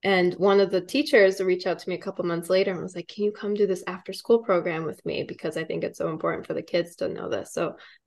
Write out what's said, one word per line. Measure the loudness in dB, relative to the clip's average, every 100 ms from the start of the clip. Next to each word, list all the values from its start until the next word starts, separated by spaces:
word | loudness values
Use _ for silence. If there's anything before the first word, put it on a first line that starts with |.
And | 4 4 4
one | 4 4 6
of | 4
the | 2
teachers | 0 -2 4 6 6 4
reached | 0 0 -2
out | -4
to | -4
me | -6
a |
couple | -8 -6
months | -2 -2 2
later | 2 2
and | -2
was | -6 -10
like, | -12
"Can | -4
you | -4
come | -2 -4
do | 0 2
this | 0 -4
after | -10 -10
school | -14 2 2
program | 4 0 2 -4
with | -4 -6
me? | -6 -6
Because | -6 -6 -6 -6
I |
think | -6 -4
it's | -6 -4
so | -6
important | -2 -4 -4 -6
for |
the | -8
kids | -2 -2 -2 -4
to | -6
know | -6 -6
this." | -6 -6
So | -6 -6 -6 -20 -20